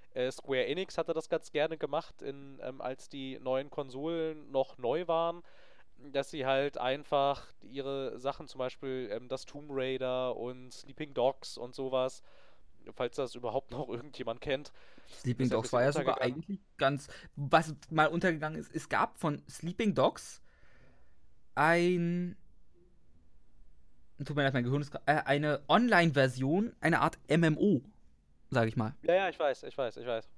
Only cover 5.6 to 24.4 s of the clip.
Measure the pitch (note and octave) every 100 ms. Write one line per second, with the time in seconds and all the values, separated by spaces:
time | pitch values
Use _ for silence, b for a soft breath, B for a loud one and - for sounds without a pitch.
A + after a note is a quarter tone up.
5.6 | b b - - C#3 C#3 C3+ D#3 C3 C3+
6.6 | C#3+ - B2+ C#3+ - C#3+ C#3 C#3 - -
7.6 | - C3 C3+ C#3 C3 A#2 C3+ - D3 C3
8.6 | B2+ - C3+ C3 A#2 A2 B2 C3 - D3
9.6 | D3 C3+ C3 C3 B2+ B2+ B2+ - A#2+ B2+
10.6 | B2+ - - - D3+ B2+ B2 - - -
11.6 | B2 B2+ C3 C3 C3 - b b b b
12.6 | - - - - B2 - B2+ B2 B2 B2
13.6 | - A#2+ C3 A#2 D3 - A2+ A#2 D3+ C#3
14.6 | D3+ B B B B B B2 B2 B2+ A#2
15.6 | A2 B2 C3 D3 C3 - B2 C#3 - G3
16.6 | - - C#3 C#3+ - B B - C#3+ D#3+
17.6 | D#3 C#3+ - D#3 D3+ E3+ F#3 D#3 D#3 D#3
18.6 | D3+ D#3 - - G3+ - F3 F#3+ - -
19.6 | E3 F#3 A3 C#3 D3 - - - b b
20.6 | b b b b b b - - - C3
21.6 | D#3 E3+ F3 F3 E3+ F3 F3+ E3+ - -
22.6 | - - - - - - - - - -
23.6 | - - - - - - C#3+ C#3+